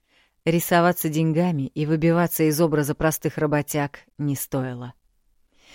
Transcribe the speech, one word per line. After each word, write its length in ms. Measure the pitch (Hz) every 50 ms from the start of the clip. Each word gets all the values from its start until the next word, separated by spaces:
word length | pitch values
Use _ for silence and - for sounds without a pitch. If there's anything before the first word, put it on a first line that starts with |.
| _ _ _ _ _ _ _ _ _
Рисоваться 640 | 165 165 170 165 - 180 170 170 175 175 - - 165
деньгами 580 | 147 156 160 160 156 160 175 180 170 143 135
и 180 | 123 - 143 151
выбиваться 600 | 147 160 160 156 165 165 170 175 165 - - 160
из 160 | 156 151 143
образа 340 | 170 160 147 151 147 135 151
простых 440 | - 160 160 156 - - 160 - -
работяг 600 | 156 151 147 147 143 - - 151 143 143 - - - _ _
не 180 | - 147 147 139
стоило. 600 | 135 - - - 139 131 127 123 120 123 123 120 _ _ _ _ _ _ _ _ _ _ _ _ _ _ _ -